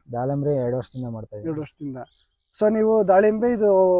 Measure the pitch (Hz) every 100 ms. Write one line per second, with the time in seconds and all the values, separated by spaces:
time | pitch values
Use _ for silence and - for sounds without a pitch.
0 | - 120 127 143 143 143 120 127 - 127
1 | 123 113 110 104 131 151 143 - 143 131
2 | 117 _ _ _ _ - 214 220 220 220
3 | 196 190 214 214 240 233 208 190 185 180